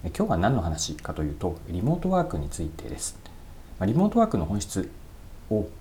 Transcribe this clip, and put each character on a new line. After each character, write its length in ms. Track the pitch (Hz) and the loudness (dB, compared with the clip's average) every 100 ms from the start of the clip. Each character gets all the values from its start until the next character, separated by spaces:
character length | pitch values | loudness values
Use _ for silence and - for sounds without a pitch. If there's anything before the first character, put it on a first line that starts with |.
え、 40 | 180 | -6
今 120 | - 208 | -2 2
日 40 | |
は 40 | - | 4
何 180 | 175 | 4
の 60 | 131 | 4
話 320 | 85 80 - | 2 0 -2
か 220 | 76 - | -4 -6
と 80 | 87 | -2
い 80 | 76 | -2
う 40 | 73 | 0
と、 200 | 87 82 - | -2 -4 -4
リ 120 | 85 | 0
モ 160 | 117 170 | 2 2
ー 40 | |
ト 100 | 185 | 4
ワ 100 | 185 | 2
ー 40 | 165 | 2
ク 100 | 85 | 0
に 140 | 71 | -4
つ 120 | - | -2
い 40 | 80 | -4
て 200 | - 60 | -6 -10
で 80 | - | -6
す。 200 | - - - - - - - - | -8 -10 -16 -16 -16 -16 -16 0
ま 60 | |
あ、 20 | 98 | 4
リ 80 | |
モ 160 | 127 208 | 6 6
ー 20 | |
ト 60 | 233 | 6
ワ 80 | 226 | 4
ー 20 | |
ク 80 | 107 | 4
の 80 | |
本 160 | 80 101 | 2 0
質 300 | - 98 - - - - - - - | 0 -2 -4 -8 -16 -16 -16 -16 0
を 180 | 107 95 - | 0 0 -6